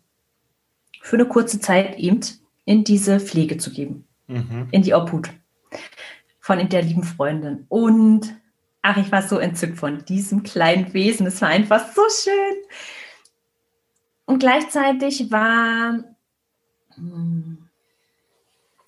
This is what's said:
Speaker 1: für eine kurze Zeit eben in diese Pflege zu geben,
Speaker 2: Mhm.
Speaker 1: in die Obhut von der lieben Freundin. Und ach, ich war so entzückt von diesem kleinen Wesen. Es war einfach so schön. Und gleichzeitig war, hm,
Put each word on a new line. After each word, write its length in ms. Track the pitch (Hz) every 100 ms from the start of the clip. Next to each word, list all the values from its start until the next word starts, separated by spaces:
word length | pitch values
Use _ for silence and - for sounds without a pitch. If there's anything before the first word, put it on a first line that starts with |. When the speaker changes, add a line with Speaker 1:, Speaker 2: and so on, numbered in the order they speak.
| _ _ _ _ _ _ _ _ _ -
Speaker 1:
für 140 | - 233
eine 100 | 247
kurze 340 | 233 226 202
Zeit 380 | - 185 196 -
eben 220 | 180 233 - - _ _
in 200 | - 214
diese 340 | 208 202 202 196
Pflege 380 | 196 165 156 156
zu 160 | -
geben, 340 | 135 139 - - _ -
Speaker 2:
Mhm. 400 | 123 123 117 127
Speaker 1:
in 120 | 196
die 120 | 190
Obhut 360 | 170 170 165 - - _ _ _ - - - - - _ _
von 280 | - 185 185
der 140 | 180
lieben 200 | 165 170
Freundin. 600 | 170 - 143 156 147 143 -
Und 680 | 220 226 220 220 220 - - _ _ _ _
ach, 140 | 196 202
ich 140 | 196
war 100 | 196
so 160 | 190 196
entzückt 400 | 175 170 170 170
von 260 | 143 143
diesem 380 | - 190 196 202
kleinen 500 | - - 165 185 185
Wesen. 320 | 190 196 226 185
Es 140 | -
war 60 | 170
einfach 360 | 175 208 - -
so 80 | - 427 415
schön. 340 | 392 392 392 392 - - - - - - _ _ _ _ _ _ _ _ _ _ -
Und 120 | 262
gleichzeitig 880 | 262 277 302 294 277 262 277 277 214
war, 760 | 214 226 226 226 226 233 233 - _ _ _ _ _ _ _ _
hm, 720 | - 170 170 170 165 160 160 _ _ _ _ _ _ _ _ _ _ _ _